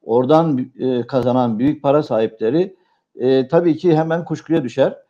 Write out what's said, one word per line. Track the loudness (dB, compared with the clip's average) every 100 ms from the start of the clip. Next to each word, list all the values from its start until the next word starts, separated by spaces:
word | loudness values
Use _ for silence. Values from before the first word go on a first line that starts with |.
oradan, | -2 0 4 2 2 -2 -4 -6
e, | -4 -2 -2
kazanan | -2 0 0 0 0
büyük | -2 -2
para | 0 0
sahipleri, | 0 -2 -2 -2 -2 0 -2 -8 _ _ _
e, | -4 0 2 2
tabii | 2 2 0
ki | 2 2
hemen | 0 -4
kuşkuya | -4 -8 -2 -2
düşer | -2 -2 -2 -2